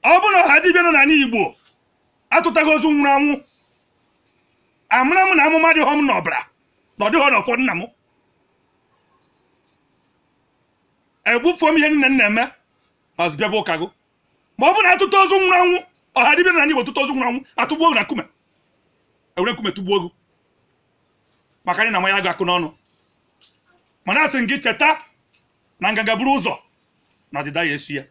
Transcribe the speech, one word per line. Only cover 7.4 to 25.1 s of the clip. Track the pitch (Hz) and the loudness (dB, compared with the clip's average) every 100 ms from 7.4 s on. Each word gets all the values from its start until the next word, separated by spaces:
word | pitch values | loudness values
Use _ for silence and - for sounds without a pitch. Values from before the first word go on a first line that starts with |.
| 226 233 | -2 -4
nna | 254 | -4
m. | 180 - _ _ _ _ _ _ _ _ _ _ _ _ _ _ _ _ _ _ _ _ _ _ _ _ _ _ _ _ _ _ _ _ _ | -6 -10 _ _ _ _ _ _ _ _ _ _ _ _ _ _ _ _ _ _ _ _ _ _ _ _ _ _ _ _ _ _ _ _ _
Egbufuo | - 233 277 349 320 | -2 0 0 0 2
m | 320 | 2
ihe | 302 | 2
niile | 302 262 | 2 2
m | 269 | 2
na-eme, | 208 220 254 - _ _ _ _ _ _ | 2 0 -4 -6 _ _ _ _ _ _
ma | 170 | -6
ọzọ | 147 | -4
bịa | 214 | -4
bụ | 214 | -4
ụka | 208 165 | -4 -6
gụ. | 185 _ _ _ _ _ _ - | -6 _ _ _ _ _ _ -2
Ma | 269 | 2
ọ | |
bụ | 403 | 2
na | 392 | 2
atụta | 359 370 392 | 2 2 2
ozu | 381 392 | 4 2
nwụrụ | 370 359 | 2 2
anwụ, | 359 359 - _ _ | 2 0 -4 _ _
ọha | - 254 294 | 0 2 2
dibịa | 359 | 2
nọ | 349 | 2
n'ala | 294 | 0
Igbo | 294 | -2
tụta | 240 285 | -4 -4
ozu | 277 | -4
nwụrụ | 262 254 | -2 -4
anwụ, | 247 269 - | -6 -10 -6
atụgbuo | 247 311 330 | -4 0 0
gị | |
na | 247 | 0
nkume. | 202 247 - _ _ _ _ _ _ _ _ _ _ - | -4 -8 -8 _ _ _ _ _ _ _ _ _ _ -6
Ewere | 196 | -4
nkume | 196 214 | -4 -8
tụgbuo | 185 185 202 | -8 -2 -2
gị. | 175 _ _ _ _ _ _ _ _ _ _ _ _ _ _ _ | -4 _ _ _ _ _ _ _ _ _ _ _ _ _ _ _
Maka | - 180 | -8 -4
anyị | 220 | -2
na-ama | 202 185 | -2 -2
ya | 196 | -2
agụ | 185 | -4
akụ | 170 | -4
n'ọnụ. | 180 180 160 - _ _ _ _ _ _ - _ _ _ _ _ - | -4 -2 -4 -12 _ _ _ _ _ _ -20 _ _ _ _ _ -4
Mana | 277 | -2
a | 311 | -2
sị | 269 | -2
m | 233 | -4
gị | 277 | -4
cheta | 247 214 302 311 - | -4 -2 0 0 -6